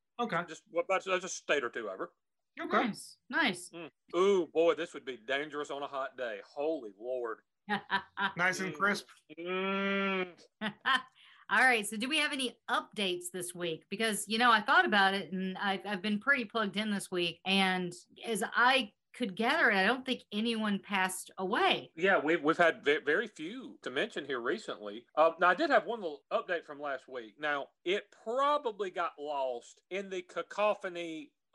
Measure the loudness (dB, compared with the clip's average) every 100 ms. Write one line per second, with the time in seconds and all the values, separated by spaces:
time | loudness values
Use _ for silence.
0 | _ -6 -2 -2 -4 -10 _ -4 0 0
1 | 0 -2 -2 -10 0 0 0 -4 -6 -6
2 | -10 _ _ _ _ -12 0 2 2 -4
3 | -12 -20 _ 0 0 -2 -10 -14 -16 _
4 | _ 2 4 4 2 4 4 4 0 -8
5 | -10 -12 -4 -4 -2 -6 -6 -6 -6 -6
6 | -6 -6 -6 -6 -12 -4 -2 -2 -6 -10
7 | -6 -4 -4 -6 _ _ -4 -4 -2 -4
8 | -4 -4 -4 0 0 0 -4 -2 0 0
9 | -6 -20 _ -12 -4 -2 -2 -2 0 0
10 | 0 -2 -4 -8 -20 _ -8 -4 0 0
11 | -2 _ -20 -20 -2 4 4 4 0 -4
12 | -2 0 0 0 -4 -6 -2 -2 -2 -4
13 | -2 -2 -6 -8 -8 -4 -4 -4 -8 -2
14 | 0 0 -2 2 6 6 6 4 6 6
15 | 4 4 -4 -4 -4 -2 -2 -2 -4 -6
16 | -2 -2 2 0 0 -2 -2 -2 -2 -4
17 | -2 -2 -2 -4 0 4 4 2 -2 -6
18 | -18 -14 -6 -4 -2 2 4 4 0 _
19 | _ -6 -6 -2 0 4 4 6 4 2
20 | 0 -4 -4 -4 -2 0 0 -2 0 2
21 | 2 -2 -10 -6 -2 2 4 2 -2 0
22 | 4 4 4 2 2 6 4 4 2 2
23 | 2 0 0 -8 -10 -10 -14 -12 -8 -4
24 | -4 -4 -4 -4 -2 -4 -4 -10 -8 -12
25 | -10 2 2 6 2 4 4 2 2 -6
26 | -6 -8 _ -4 -2 -6 -6 -10 -6 -8
27 | -8 -12 -12 -8 -4 -2 -4 _ -2 -2
28 | -4 -14 -6 0 2 2 -2 -6 -8 -4
29 | -4 -4 -6 -2 -2 -4 -10 -20 _ -8
30 | -6 -10 -8 -8 -8 0 2 2 -4 -8
31 | -8 -10 -12 _ _